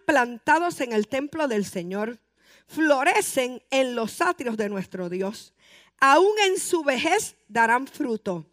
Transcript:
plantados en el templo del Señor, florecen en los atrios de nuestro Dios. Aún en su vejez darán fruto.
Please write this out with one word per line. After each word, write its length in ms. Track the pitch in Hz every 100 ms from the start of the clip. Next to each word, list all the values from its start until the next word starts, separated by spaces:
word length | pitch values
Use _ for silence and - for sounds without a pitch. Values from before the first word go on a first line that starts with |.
| -
plantados 760 | 285 240 240 - 311 349 -
en 120 | 254
el 140 | 220 214
templo 400 | 269 285 320 294
del 160 | 214
Señor, 560 | 196 190 175 196 220 240 _ _ _ _ _
florecen 960 | - 311 277 294 427 - - 247 254 -
en 260 | 269 262 240
los 240 | 220 -
atrios 380 | - 359 247 220
de 100 | 208
nuestro 420 | 202 185 185 175
Dios. 440 | 180 190 220 - _ _ - _ _
Aún 340 | 269 294 381 427
en 160 | 392 370
su 240 | - 349
vejez 520 | 285 254 311 392 - - _
darán 380 | 214 226 240 269
fruto. 640 | - 277 220 - 175 151